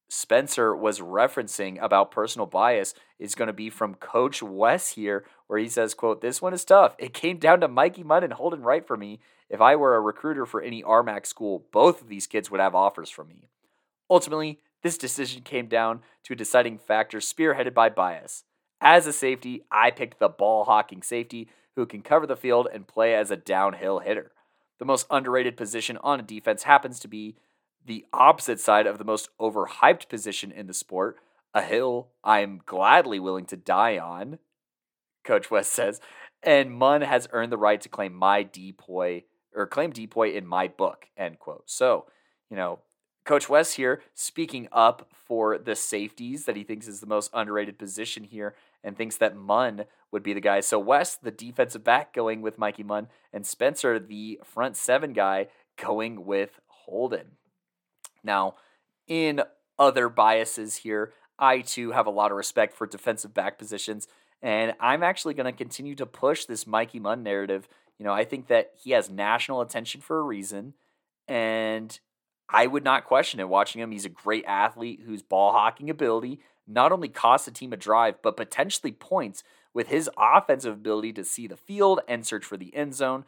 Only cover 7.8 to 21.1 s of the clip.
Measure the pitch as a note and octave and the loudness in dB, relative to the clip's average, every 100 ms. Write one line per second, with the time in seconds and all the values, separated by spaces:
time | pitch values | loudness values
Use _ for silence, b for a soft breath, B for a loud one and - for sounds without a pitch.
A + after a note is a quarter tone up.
7.8 | E3 F3+ D#3 D#3+ E3+ A2+ D#3 E3 A#2+ D3+ | 2 0 0 2 2 -4 -6 -2 0 0
8.8 | D#3+ A2+ G2+ G#2+ b b b G2+ A2+ D3+ | -2 -8 -8 -16 b b b 6 6 8
9.8 | C#3 A#2 G#2+ G#2 D3+ D3 A#2+ G#2+ F#2 A2+ | 6 4 2 -2 -4 -4 -4 -6 -6 -8
10.8 | - A2 A#2+ G2+ - - G#2+ F2+ - G#2 | 4 4 4 -2 -10 -8 -6 -6 -2 6
11.8 | D3+ E3+ A#2 G2+ - G#2+ G2 G2 F#2+ F2+ | 6 6 -4 -12 -6 -6 -2 0 2 4
12.8 | G2 - D#2 - D#2 E2+ _ _ _ _ | 2 0 -8 -18 -20 _ _ _ _ _
13.8 | _ _ - F3+ E3 D#3 D#3 D3 _ _ | _ _ 2 2 2 -4 -6 -10 _ _
14.8 | E3+ E3 D3 - B2+ B2+ B2 C3+ A#2 A2+ | -6 -6 -6 -6 -8 -10 -8 -8 -2 0
15.8 | A2+ A2+ b b - A#2 A2 B2+ A#2+ A2 | 0 -2 b b -14 -10 2 2 2 -2
16.8 | - G#2+ A2 A2 - - D#3+ C#3 B2+ A#2+ | -2 0 0 -4 -8 0 0 0 0 4
17.8 | A2+ G#2 F2+ E2 - - - _ _ _ | 4 4 -2 -4 -12 -18 -20 _ _ _
18.8 | D3 F3 D#3+ C#3+ C3+ B2+ B2 B2 - G#2+ | 8 8 8 0 -2 -4 -8 -14 -4 2
19.8 | A#2+ B2 A#2+ - G2+ - G2+ A2 B2+ G#2+ | 2 2 -6 0 0 2 0 2 4 2
20.8 | G2+ F#2+ - | 2 -6 -8